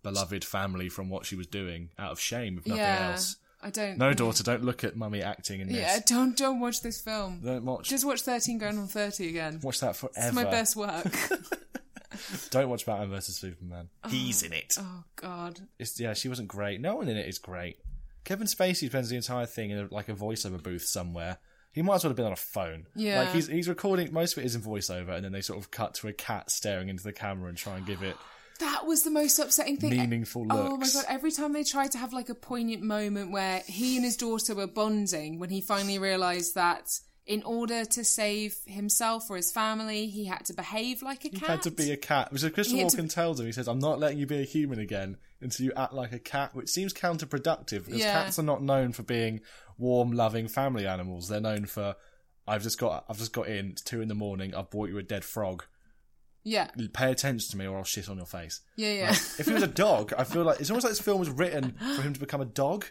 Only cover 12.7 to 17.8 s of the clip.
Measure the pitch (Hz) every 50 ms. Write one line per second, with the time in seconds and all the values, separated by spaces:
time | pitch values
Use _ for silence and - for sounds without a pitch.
12.7 | 123 107 - - 107 98 104 98 98 98 92 - 90 - - 92 85 80 90 87
13.7 | 87 87 90 90 _ _ - 220 170 131 131 127 113 - - 82 82 - - -
14.7 | - - 196 180 180 175 170 - _ - - 185 180 175 175 175 170 - 196 -
15.7 | _ _ 120 110 - - 117 113 107 - - 127 127 123 110 98 - 101 104 101
16.7 | 101 98 131 175 220 311 240 143 110 107 85 76 92 - - - 92 87 87 87
17.7 | - _